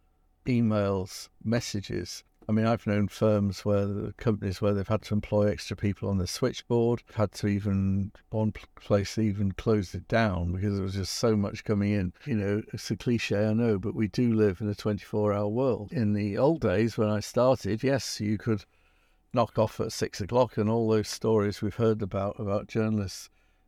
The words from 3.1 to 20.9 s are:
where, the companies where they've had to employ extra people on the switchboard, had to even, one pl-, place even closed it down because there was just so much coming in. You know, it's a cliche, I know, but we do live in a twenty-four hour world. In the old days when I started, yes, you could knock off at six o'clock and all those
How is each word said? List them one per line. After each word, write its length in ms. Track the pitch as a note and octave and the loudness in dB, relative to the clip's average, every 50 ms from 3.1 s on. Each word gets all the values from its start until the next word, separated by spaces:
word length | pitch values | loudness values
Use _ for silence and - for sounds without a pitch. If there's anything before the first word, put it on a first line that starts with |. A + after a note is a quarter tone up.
| - - A2 A2 G#2+ G#2 G2+ G2 F#2 - - | 0 0 2 2 4 4 2 0 -2 -2 -2
where, 220 | G#2 G2+ G2+ G2+ | 0 2 2 0
the 260 | G2+ G2+ G2+ A2 A2 - | 0 -4 -4 -6 -8 -8
companies 440 | - - A#2+ G#2+ G2+ - G2 F#2 - | -4 -2 -2 0 0 -2 -6 -4 0
where 140 | G#2+ G2+ G#2 | 0 0 0
they've 120 | G2+ F#2 | 0 0
had 160 | - A2 G#2+ | 0 -2 -2
to 120 | - - G#2+ | -2 -2 -2
employ 320 | G#2 - - G#2+ G#2 G#2 | -2 0 0 2 2 2
extra 300 | G#2 D2 C#2+ - - G#2 | 2 0 -2 -6 -8 -6
people 320 | - - G2+ F#2+ - - G2+ | -2 -2 -2 -2 -2 -2 -2
on 100 | G2 F#2+ | 0 0
the 80 | F2 | -2
switchboard, 760 | - - - C3 B2 B2 - - - A#2+ A#2+ A#2 A#2 A#2+ A#2 - - - | -2 -2 -2 -2 -2 -2 -4 -4 0 2 2 4 2 2 0 -4 -8 -2
had 160 | - G#2+ F#2 - | -2 -2 -2 -2
to 120 | - - | -2 0
even, 640 | G#2 G2+ G2+ G2+ G#2 G2 G2 G2 G2 F#2+ G2 F#2+ G#2 - - _ - | 0 0 0 0 0 2 2 2 2 2 0 -2 -4 -8 -14 _ -6
one 200 | - A2 A2 G#2+ | -4 -2 -2 -2
pl-, 160 | - - - - - | -2 -6 -16 -20 -20
place 420 | - - - G#2 G2+ G2 - - | -10 -2 2 2 2 2 0 -2
even 360 | G#2+ A2 G#2+ G2 G2+ G#2 G2 | 0 0 0 2 0 0 -2
closed 420 | F#2 - - A#2 A2 G#2 F#2+ - - | -2 -2 0 2 2 2 0 -2 -8
it 140 | F#2 - - | -10 -4 0
down 420 | B2 A2+ A2+ G#2+ F2+ E2+ F2 F2 | 2 2 2 2 0 0 -2 -2
because 240 | F2 F#2 G2 G#2+ G2+ | -2 -2 -2 -2 0
there 80 | G2 | -2
was 120 | F#2 F#2 F#2+ | -2 -4 -4
just 200 | G2+ F#2 - - | -4 -4 -4 -4
so 220 | - - A#2 A2 | 0 2 2 2
much 260 | G#2 G2+ G2 - - | 2 2 0 -4 -6
coming 300 | - - G#2+ G2+ G2+ G2+ | -4 -2 0 2 2 2
in. 200 | G#2 G#2 F#2 F2 - - - | 2 2 0 -2 -4 -8 -6
You 80 | C#3+ B2+ | -4 -2
know, 280 | G#2 G2+ G2+ G#2 G#2+ A2 - | -2 0 0 0 -2 -4 -6
it's 180 | - A2 - - | -10 -10 -6 -6
a 60 | A2 | -6
cliche, 500 | - - B2+ A#2+ A2+ - - A2 G2+ G#2+ | -2 0 0 0 0 0 0 0 2 2
I 60 | G#2+ | 2
know, 260 | G#2+ A2+ A#2+ A#2 G#2+ F#2+ | 2 2 2 2 2 0
but 160 | F#2+ G#2 - | -2 -4 -2
we 140 | - A2 F#2+ | -2 -2 -2
do 260 | - - B2 A#2+ A2+ | 0 0 2 2 4
live 260 | A2 G#2+ G#2 F#2 - | 4 4 4 2 0
in 80 | G#2+ G#2 | -4 -4
a 60 | G#2 | -4
twenty-four 580 | - - A2 G#2 G2+ - - - G#2+ G#2 G#2 | -2 -2 -4 -4 -4 -6 -4 -2 0 2 2
hour 140 | G2+ G2+ G#2 | 2 0 -2
world. 460 | G#2 G#2+ A#2+ C3+ C3 A2 G2+ G#2 F#2 | -2 0 0 0 0 0 -2 -4 -6
In 220 | F3+ C#3 A2 G#2 G#2 | -2 0 0 2 2
the 220 | G#2 G#2 G#2 G2 | 0 0 -2 0
old 240 | - B2+ D3+ E3 D3+ | 2 2 2 2 2
days 380 | A#2+ G#2 F2+ G2+ A#2 A2+ - - | 2 2 2 4 2 2 2 0
when 100 | A2 G#2 | 0 0
I 120 | G#2+ G#2 | 0 -2
started, 640 | G2+ - - B2 A#2+ B2+ C3 - - G2 G#2+ A2 - | -4 -2 0 2 4 4 4 2 0 -4 -4 -2 0
yes, 360 | C3+ - A2 - - - - | 0 0 0 -2 -6 -6 -4
you 180 | G#2+ G#2 G#2+ G2 | -2 -2 -2 -2
could 260 | - A2+ A2 G2 - _ _ _ _ _ _ _ _ _ _ _ _ _ | 0 -2 -2 -2 -4 _ _ _ _ _ _ _ _ _ _ _ _ _
knock 240 | - A#2+ A#2 - - | 0 0 0 0 2
off 220 | A#2+ A2+ A2 - - | 0 0 0 0 -4
at 140 | A2 A2+ | -6 -6
six 280 | - - - - - - | -4 -4 -6 -6 -6 -8
o'clock 360 | G#2 F2 A#2+ B2 B2+ A2 - | -6 0 2 2 2 2 2
and 120 | A#2 G#2 G#2+ | 0 0 2
all 200 | A2+ A#2 A2+ | 2 2 2
those 200 | A2 | 2